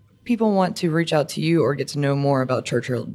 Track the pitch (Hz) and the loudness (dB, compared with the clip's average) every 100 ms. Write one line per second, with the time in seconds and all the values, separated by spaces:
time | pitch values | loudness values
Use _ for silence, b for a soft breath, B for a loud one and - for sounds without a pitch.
0 | _ _ - 240 220 196 185 - 170 160 | _ _ -4 0 2 2 0 0 0 0
1 | 165 160 147 - 156 165 127 143 135 143 | 2 0 0 -2 2 2 2 0 -4 -2
2 | 143 139 139 139 127 127 - 123 123 120 | 0 0 2 0 0 -2 -2 -4 -2 -4
3 | - | -6